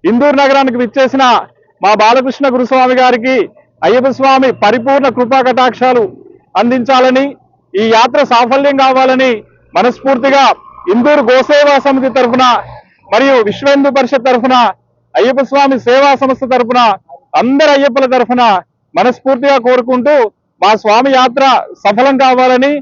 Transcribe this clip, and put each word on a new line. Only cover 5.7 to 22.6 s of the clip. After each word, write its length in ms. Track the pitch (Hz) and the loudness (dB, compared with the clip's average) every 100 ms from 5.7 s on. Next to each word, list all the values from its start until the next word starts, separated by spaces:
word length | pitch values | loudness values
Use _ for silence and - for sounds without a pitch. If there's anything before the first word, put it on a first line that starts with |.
| - 254 254 196 - - - _ 180 | 0 0 0 -2 -8 -20 -20 _ -4
అందించాలని, 680 | 233 254 233 254 254 254 277 - _ _ _ | -2 -2 0 2 2 0 -4 -8 _ _ _
ఈ 100 | 190 220 226 | -4 0 2
యాత్ర 240 | 240 302 | 2 0
సాఫల్యం 520 | 233 233 240 269 285 269 | 0 0 0 0 0 0
కావాలని 540 | 262 262 262 254 262 220 - _ _ | 0 0 0 0 -2 -4 -10 _ _
మనస్ఫూర్తిగా 680 | 165 233 240 269 262 269 277 254 170 - - - | -2 -2 -2 -4 -2 0 2 2 0 -10 -12 -4
ఇందూరు 320 | 226 277 294 226 | 0 2 0 2
గోసేవా 460 | 254 254 294 285 277 | 0 2 2 2 0
సమితి 300 | 277 269 262 254 | 0 -2 -2 -2
తరఫున 260 | 247 233 254 214 - - _ _ _ | -2 0 0 0 -6 -20 _ _ _
మరియు 260 | 214 277 262 208 | 0 2 0 0
విశ్వ 200 | - 277 | -2 -2
హిందూ 200 | 277 277 | 0 0
పరిషత్ 380 | 269 254 277 247 | -2 -2 -2 0
తరఫున, 280 | 254 254 254 220 - _ _ _ 151 | -2 0 0 0 -4 _ _ _ -2
అయ్యప్ప 260 | 226 262 | 0 0
స్వామి 360 | 262 277 277 269 | -2 0 0 0
సేవా 320 | 240 254 285 269 | 0 2 2 0
సంస్థ 280 | 269 254 262 | -2 -4 -2
తరఫున, 340 | 254 233 247 233 190 _ - _ 156 | -2 0 0 0 -2 _ -20 _ -2
అందరు 360 | 226 277 302 | 0 2 2
అయ్యప్పల 340 | 277 277 254 262 | 2 0 0 -2
తరఫున 380 | 254 226 247 233 185 - _ _ 165 | -2 -2 0 0 0 -6 _ _ -2
మనస్ఫూర్తిగా 640 | 233 233 269 262 277 269 | -2 -2 -4 -2 0 0
కోరుకుంటూ 580 | 233 254 240 254 254 294 220 _ _ _ | 0 -2 -2 -2 0 0 0 _ _ _
మా 100 | 185 220 | -2 0
స్వామి 360 | 220 220 269 | 0 0 2
యాత్ర 320 | 262 254 247 269 226 - - | 0 0 0 0 0 -4 -4
సఫలం 380 | 202 208 269 269 | -2 0 0 2
కావాలని 540 | 262 254 254 254 | 0 2 2 2